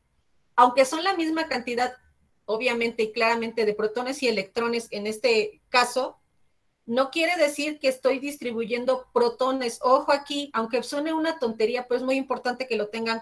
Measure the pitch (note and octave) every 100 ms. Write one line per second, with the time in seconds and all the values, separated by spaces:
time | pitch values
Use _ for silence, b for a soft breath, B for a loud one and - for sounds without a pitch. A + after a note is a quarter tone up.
0 | _ _ _ _ _ - B3+ C4 C4 D#4+
1 | F#4 F4+ D#4+ D#4+ D#4+ C4 B3 A#3 B3 -
2 | _ _ _ _ - A3 B3+ A#3 A#3 A#3
3 | G#3+ A#3 A3+ A#3 A3+ A#3 G#3 G#3 G#3+ A#3+
4 | B3+ C4+ B3 G#3 F#3+ - A#3 A#3 A3+ G#3
5 | G#3 A3 B3 A3+ G#3 - _ B3 B3 B3+
6 | C4 - _ _ _ _ _ _ - A#3+
7 | C4+ E4 E4 F4+ C#4+ D4 D4 D4+ C4 C4
8 | C4 C4+ C#4+ C#4+ A#3+ A3+ A3 A#3+ B3 B3+
9 | - A#3+ A#3 - B3+ C4 A#3+ A3+ B3+ C#4
10 | D4 C#4+ - C#4+ C#4+ E4 C#4+ B3 A#3 C#4+
11 | D#4 D#4+ D#4+ D#4+ A#3 A3+ A3 B3 - B3
12 | B3+ C4+ C4 A#3+ B3 B3 B3+ G#3+ G#3 A3+
13 | A3+ A3+